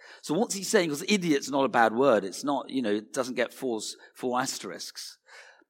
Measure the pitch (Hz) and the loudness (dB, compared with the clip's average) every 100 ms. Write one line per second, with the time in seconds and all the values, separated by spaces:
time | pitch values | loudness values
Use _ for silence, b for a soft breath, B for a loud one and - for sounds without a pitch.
0 | B B - 156 226 196 185 214 170 143 | B B -2 0 0 -2 2 2 2 -2
1 | 190 208 175 139 131 139 131 120 110 113 | 0 2 4 2 2 0 2 4 4 6
2 | 139 107 92 - 143 135 - 135 113 104 | 4 4 2 -6 -4 -4 -4 -4 0 -2
3 | 107 - 123 120 117 - 131 110 - - | -2 -6 -4 -4 -4 -4 -6 -4 -6 -14
4 | B - 127 123 135 - 101 82 - - | B -8 -4 -2 -2 -6 -12 -12 -14 -14
5 | - - B B B B B | -16 -18 B B B B B